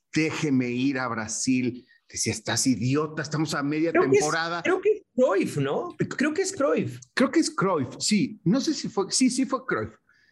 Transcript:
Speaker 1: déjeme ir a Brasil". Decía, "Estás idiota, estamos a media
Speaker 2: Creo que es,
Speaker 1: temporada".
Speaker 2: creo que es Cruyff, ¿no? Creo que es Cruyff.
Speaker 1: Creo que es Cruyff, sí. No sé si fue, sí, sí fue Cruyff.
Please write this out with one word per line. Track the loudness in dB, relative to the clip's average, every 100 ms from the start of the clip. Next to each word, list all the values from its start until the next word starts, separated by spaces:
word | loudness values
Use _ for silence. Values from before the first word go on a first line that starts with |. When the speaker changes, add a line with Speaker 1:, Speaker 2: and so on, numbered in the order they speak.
| _
Speaker 1:
déjeme | -2 -2 -2 0 2 2
ir | 0 0 0
a | -2
Brasil". | -4 -4 -4 0 2 0 -4 -14 _ _
Decía, | -6 -4
"Estás | -4 -4 -2 0
idiota, | 0 0 0 -2 -6
estamos | -6 -4 -2
a | -2
media | -2 0 2
Speaker 2:
Creo | 2
que | 4
es, | 4
Speaker 1:
temporada". | 4 0 -2 -2
Speaker 2:
creo | 0 2
que | 2
es | 0 -2
Cruyff, | 2 2 4 0 0
¿no? | -2 -2 -4 -4 -4 0
Creo | 0
que | 0
es | -4
Cruyff. | 0 0 2 -2 -8 -8
Speaker 1:
Creo | 0 2
que | 4
es | 0
Cruyff, | 0 0 0 -2 -4
sí. | 0 2 0 0
No | 2 2
sé | 2
si | -2 -4
fue, | -4 -2
sí, | 2 2
sí | 2
fue | -2 -4 -2
Cruyff. | -4 -4 -10 _ _ _